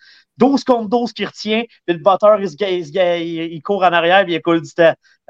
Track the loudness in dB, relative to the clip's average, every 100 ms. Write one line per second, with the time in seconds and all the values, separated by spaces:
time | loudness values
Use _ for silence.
0 | _ _ _ -2 0 2 0 0 0 -2
1 | -4 -6 -10 -8 -4 -4 -4 _ -6 -2
2 | 0 4 4 4 0 -6 -4 -4 -4 -2
3 | 0 -2 -4 -8 -8 -10 -6 0 2 2
4 | 2 2 2 -2 0 -2 -2 2 2 2
5 | _ _